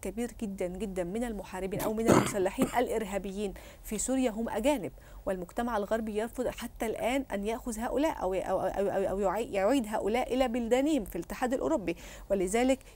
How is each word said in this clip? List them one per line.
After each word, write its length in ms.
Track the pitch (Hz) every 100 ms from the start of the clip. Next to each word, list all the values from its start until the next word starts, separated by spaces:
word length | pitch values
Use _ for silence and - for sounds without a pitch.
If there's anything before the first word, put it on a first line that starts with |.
كبير 300 | 196 208 240 -
جدا 260 | 214 190 180
جدا 360 | 185 202 185
من 200 | 175 214
المحاربين 560 | 240 208 185 185 185 202
أو 120 | 214
من 160 | 220 226
المسلحين 580 | - 202 208 185 254 240
<coughs> 60 | 240
الإرهابيين 760 | - 220 196 202 196 196 202 180 - -
في 140 | - 208
سوريا 340 | - 262 254
هم 180 | 208 233
أجانب، 420 | 214 254 277 131 - - - 190
والمجتمع 520 | 185 175 - 240 220
الغربي 400 | 196 226 220 208
يرفض 300 | 233 - 226
حتى 380 | - 233 - 226
الآن 400 | - 220 269 262
أن 120 | 202 208
يأخذ 340 | 233 247 214
هؤلاء 420 | 240 262 311 -
أو، 120 | 185
أو، 260 | 185 - 190
أو، 280 | 185 - 196
أو، 220 | 196 196
أو 100 | 190
يعي-، 340 | 190 196 220
يعيد 320 | 196 202 277 208
هؤلاء 460 | 220 196 240 -
إلى 140 | 254 254
بلدانهم 580 | 247 226 247 285 285 185
في 100 | 175
الاتحاد 380 | - 196 247
الأوروبي. 420 | 269 - 302 170 170 - - -
ولذلك 500 | 202 185 226 254 262 -